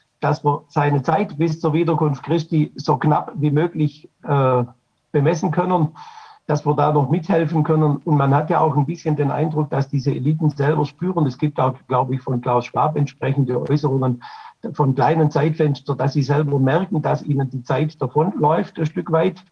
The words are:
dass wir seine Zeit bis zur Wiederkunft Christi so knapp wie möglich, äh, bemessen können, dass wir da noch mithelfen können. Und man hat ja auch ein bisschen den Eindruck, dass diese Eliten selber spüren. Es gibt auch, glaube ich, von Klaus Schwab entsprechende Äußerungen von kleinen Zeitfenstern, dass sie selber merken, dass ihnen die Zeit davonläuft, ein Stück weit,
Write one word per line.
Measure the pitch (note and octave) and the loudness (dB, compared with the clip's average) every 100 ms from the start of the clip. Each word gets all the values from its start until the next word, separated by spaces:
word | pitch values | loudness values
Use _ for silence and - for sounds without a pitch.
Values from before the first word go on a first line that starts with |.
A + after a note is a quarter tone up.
| _ - | _ -6
dass | C#3+ D3 | -2 0
wir | D3 - - | 0 -2 -4
seine | D3+ C#3+ C#3+ | -2 0 0
Zeit | D3 D#3+ F3 D3 | 0 0 -2 -2
bis | E3 D#3+ | -2 0
zur | D#3+ | 0
Wiederkunft | D#3 E3+ D#3 D3+ C3+ | 0 0 0 0 -2
Christi | - E3+ E3 D#3 D3 - | -2 -2 0 0 -2 -4
so | C#3+ C3+ | -4 0
knapp | D#3 D3+ - - | 2 0 -2 -4
wie | D3 | 0
möglich, | C#3+ E3+ D#3+ D3 - - _ | 0 0 -2 -4 -4 -20 _
äh, | - C#3+ C3 B2+ A#2+ - _ _ _ | -4 0 2 2 -2 -8 _ _ _
bemessen | D3+ C#3+ E3+ F#3 | 0 2 0 -2
können, | E3 F3+ F3+ D3+ - - - - - - | 0 0 2 0 -4 -20 -20 -20 -12 -4
dass | D3+ D3 | -2 0
wir | C#3+ | 0
da | D3 | 2
noch | D3+ C3+ | 2 2
mithelfen | E3+ F3+ E3 D#3 E3 | 0 0 0 2 0
können. | D3+ D#3 D3+ C#3+ | 2 2 2 0
Und | - C#3+ | 0 2
man | C#3 | 4
hat | C#3+ D#3+ | 2 2
ja | D#3+ | 2
auch | D#3 C#3+ | 2 2
ein | C3+ | 0
bisschen | E3+ D#3+ D3 | -2 -2 0
den | C#3 | 0
Eindruck, | C3+ D#3+ D3+ D3 | 0 -2 -2 -2
dass | D3 C#3 | -2 -2
diese | C#3+ C3+ | -2 -2
Eliten | C3 C3+ D#3 D#3 | -2 0 2 0
selber | C#3+ C#3 D#3+ D3 | 0 0 0 -2
spüren. | - F3+ F3 C3+ | -4 -4 0 -2
Es | A#2+ | 0
gibt | D3+ D3 | -4 0
auch, | B2+ B2 - | -2 -2 -2
glaube | B2+ B2 C3 | -2 0 -4
ich, | |
von | - B2 | -4 -4
Klaus | B2+ B2 - | 0 0 0
Schwab | B2 D3+ D#3 | -2 0 0
entsprechende | C#3+ - C3 C#3 B2+ B2 - | -2 -2 -2 0 0 0 0
Äußerungen | C#3+ C#3+ C3+ C3 B2 - - - - - | 0 0 0 0 -2 -8 -20 -20 -14 -8
von | - C#3 B2+ | -2 0 4
kleinen | C#3 D#3+ D3+ | 4 4 2
Zeitfenstern, | D3 D#3 D#3+ D3+ C#3 - - | 2 0 2 0 0 -4 -2
dass | C#3 | -2
sie | D3 | 0
selber | B2+ C#3+ D3 C#3 | 0 0 0 2
merken, | C3 E3 F#3+ D#3 | 2 2 0 -2
dass | C#3 C#3 | -2 -2
ihnen | - C#3 B2+ | -2 -2 -2
die | B2+ | -6
Zeit | - C3+ D#3 - | -4 -2 -2 -4
davonläuft, | C3 F3+ F3 B3 D3+ F3 F3+ - | -4 0 0 0 0 0 -2 -4
ein | D#3 | -4
Stück | F#3 D#3+ | -4 -2
weit, | D#3+ F#3 - - | 0 0 -2 -16